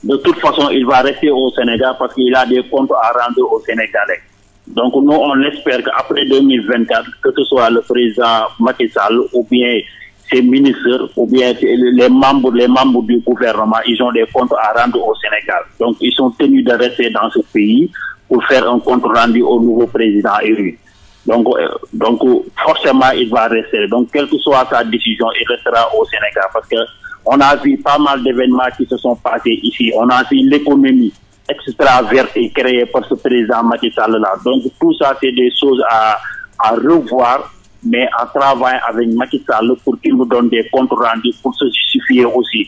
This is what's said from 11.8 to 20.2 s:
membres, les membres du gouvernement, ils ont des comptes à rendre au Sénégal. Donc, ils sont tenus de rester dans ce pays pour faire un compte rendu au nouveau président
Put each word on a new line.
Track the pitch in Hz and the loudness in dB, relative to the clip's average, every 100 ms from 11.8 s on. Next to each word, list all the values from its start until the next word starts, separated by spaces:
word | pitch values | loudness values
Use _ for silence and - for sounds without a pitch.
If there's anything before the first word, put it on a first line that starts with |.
| 123 123 123 | 2 4 4
membres, | 131 135 139 127 | 4 4 2 2
les | 117 123 | 2 2
membres | 127 135 123 | 4 2 0
du | 110 120 | 0 -2
gouvernement, | 117 120 123 107 107 110 117 | 0 -2 0 0 0 0 -2
ils | 110 | -2
ont | 123 | 0
des | 117 113 | 0 0
comptes | 131 127 | -2 -2
à | 107 110 113 | 0 0 0
rendre | 120 120 110 | 0 -2 -4
au | 110 | -4
Sénégal. | 104 107 104 90 - _ | -4 -6 -4 -6 -6 _
Donc, | 113 110 | -4 -2
ils | 127 | -2
sont | 143 127 | 0 -2
tenus | 113 143 135 | 0 2 2
de | 123 | 2
rester | 117 123 127 120 | 0 0 0 -4
dans | 104 110 | -2 -2
ce | - - | -2 -2
pays | 110 107 117 170 - - - _ | -2 2 2 0 -4 -14 -16 _
pour | 123 - | -2 2
faire | 131 120 | 0 2
un | 123 | -2
compte | - 127 | 0 0
rendu | 123 117 120 117 | 0 2 2 2
au | 117 117 | 2 2
nouveau | 117 113 117 | 2 2 0
président | - 110 101 | 0 0 0